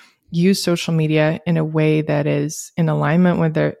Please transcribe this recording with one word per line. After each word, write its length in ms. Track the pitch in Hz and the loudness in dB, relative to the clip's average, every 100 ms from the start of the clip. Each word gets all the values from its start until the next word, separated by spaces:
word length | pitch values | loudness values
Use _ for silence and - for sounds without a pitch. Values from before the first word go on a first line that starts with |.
| - _ _ | -20 _ _
use 300 | 170 180 196 | 0 2 2
social 320 | - 170 - | 0 -2 -2
media 460 | 160 156 156 151 165 - | -2 0 2 0 0 -2
in 100 | 165 | -2
a 80 | |
way 380 | 156 156 156 156 | 0 0 0 0
that 260 | 151 147 147 | 0 -2 0
is 460 | 147 147 - - - | -2 -4 -8 -10 -2
in 140 | 160 | -2
alignment 500 | 151 147 165 180 170 | 0 0 2 2 2
with 140 | 165 | 0
their 240 | 156 151 - | 0 -2 -2